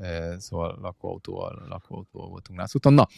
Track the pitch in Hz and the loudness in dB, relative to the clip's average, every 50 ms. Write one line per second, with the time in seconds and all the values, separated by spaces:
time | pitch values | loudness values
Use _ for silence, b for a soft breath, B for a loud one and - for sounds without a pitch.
0 | 98 90 85 82 82 85 87 92 98 - - 87 85 82 - 90 92 92 90 - | -10 -8 -8 -8 -8 -8 -10 -12 -12 -10 -8 -6 -6 -6 -8 -10 -14 -14 -14 -12
1 | - 90 87 87 - 92 92 90 90 90 92 90 87 87 92 90 - _ - - | -10 -10 -10 -10 -12 -12 -10 -10 -10 -10 -12 -14 -16 -14 -14 -16 -14 _ -16 -16
2 | 98 - _ 95 90 92 92 92 - - 92 90 92 - - 139 - 143 139 143 | -16 -18 _ -18 -18 -16 -18 -18 -18 -18 -12 -10 -10 -6 -4 4 6 8 8 8
3 | 117 B B | 8 B B